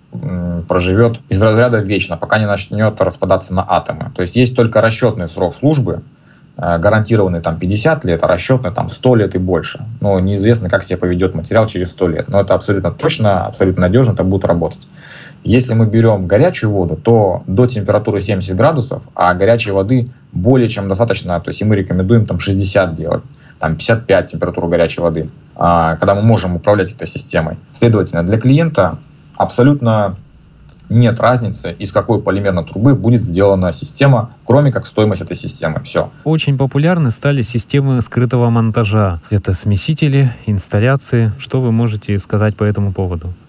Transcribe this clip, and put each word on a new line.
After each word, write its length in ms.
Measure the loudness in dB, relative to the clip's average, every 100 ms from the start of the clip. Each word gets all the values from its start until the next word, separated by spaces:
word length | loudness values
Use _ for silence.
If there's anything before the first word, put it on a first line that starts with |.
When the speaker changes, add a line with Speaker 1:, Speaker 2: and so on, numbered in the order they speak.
| _
Speaker 1:
м, 500 | -12 -8 -6 -6 -6 -2
проживет 500 | -2 0 2 2 0 -2
из 120 | 0
разряда 360 | 2 4 2 2
вечно, 400 | 0 -2 -4 -6
пока 200 | -2 -2
не 80 | 0
начнет 540 | -2 -4 -2 0 0
распадаться 540 | -2 -2 -2 -2 0
на 100 | -4 0
атомы. 460 | -2 -2 -8 -8
То 60 | -6
есть 140 | -2 0
есть 180 | 2
только 260 | 2 0 2
расчетный 460 | 2 2 0 -2 -6
срок 280 | -4 -4
службы, 480 | 0 0 2 0 -4 -10 _ _ -20 -20 -8
э, 200 | -2 0
гарантированный 640 | 2 2 2 2 0 -2
там 180 | -4 -4
пятьдесят 460 | -2 0 0 0
лет, 180 | 0 0
а 40 | 0
расчетный 460 | 0 2 0 0
там 180 | -4 -6
сто 240 | -2 2
лет 200 | 2 2
и 40 | -2
больше. 480 | -2 -2 -4 -10 -14 -6
Но 200 | -2 0
неизвестно, 480 | 0 0 2 0 0
как 140 | -2
себя 160 | -2 -2
поведет 360 | -2 0 0
материал 320 | -2 -2 0 0
через 240 | 0 -6
сто 180 | -2 -2
лет. 200 | -2 -2
Но 120 | 0
это 120 | 2
абсолютно 380 | 0 0 -2 -2
точно, 540 | -2 -2 0 2 0 -2
абсолютно 360 | -2 0 2
надежно, 300 | 2 4 2
это 100 | 2
будет 220 | 0 0
работать. 360 | 0 0 -2 -6 -18 -20 -18 -18 -18 -10
Если 300 | 0 2 2
мы 120 | 2 2
берем 400 | 4 4 2 2
горячую 460 | 2 2 2 0
воду, 240 | 0 -2 -2
то 460 | 2 4 4 0 -2
до 200 | 2 2
температуры 520 | 0 0 0 0 -2
семьдесят 380 | -2 -2 -2 0
градусов, 520 | 2 2 -2 -8 -8
а 180 | -2 0
горячей 360 | 2 2 2 2
воды 400 | 0 2 0 -2 -8 -12
более 340 | -2 2 4 2
чем 220 | -2 -4
достаточно, 500 | -2 0 -2 -4 -4
то 120 | -4
есть 120 | -2
и 20 |
мы 120 | 0 0
рекомендуем 500 | 0 -2 2 2 2
там 140 | -2
шестьдесят 540 | -2 0 2 2 0 -2
делать, 260 | -4 -6 -6 -20 -20 -8
там 160 | -4 0
пятьдесят 300 | 0 0 2
пять 260 | 0 0
температуру 340 | -4 -6 -4 -2
горячей 360 | 0 0 0
воды, 260 | -2 -2 -6 -12 -16
а, 400 | -2 2 2 2 0
когда 200 | 0 2
мы 60 |
можем 340 | 4 2 0 -2
управлять 360 | 0 0 0
этой 140 | -6 -8
системой. 500 | -6 -4 -4 -4 -6 -12
Следовательно, 520 | 0 2 2 0 -2
для 160 | -2 0
клиента 580 | 2 2 2 2 0 -2 -14 -20 -12 -4
абсолютно 800 | -2 2 4 4 2 2 0 -4 -14 -20 -20 -20 -20 -18 -2
нет 300 | 2 2 2
разницы, 540 | 2 2 -2 -6 -10
из 180 | -8 -4
какой 320 | -2 0 0
полимерной 420 | 0 -2 0 -2
трубы 300 | -4 0 2
будет 300 | 2 2 2
сделана 480 | 2 2 2 2 0
система, 580 | -2 -6 0 2 2 0 -6
кроме 260 | 0 2 2
как 160 | 0 -4
стоимость 340 | -2 0 0
этой 140 | -4
системы. 460 | -6 -6 -4 -6 -4
Все. 280 | -4 -2 -4 -6
Speaker 2:
Очень 340 | -2 -2 0 0
популярны 540 | 0 0 2 2 0
стали 320 | 0 -2 -2
системы 580 | -2 -4 -2 0 2 0
скрытого 480 | -2 -2 0 2 2
монтажа. 680 | 2 2 0 0 2 2 -2 -4
Это 220 | -4 -2
смесители, 800 | -2 0 0 0 0 2 2 2 0 -4
инсталляции. 840 | -4 -2 0 2 0 0 0 0 -2
Что 200 | -4 -2
вы 120 | 0
можете 440 | 2 0 -2 -4 -4
сказать 340 | -2 0 0
по 80 | 0
этому 300 | -2 0 -2
поводу? 400 | -2 -4 -4 -8 -12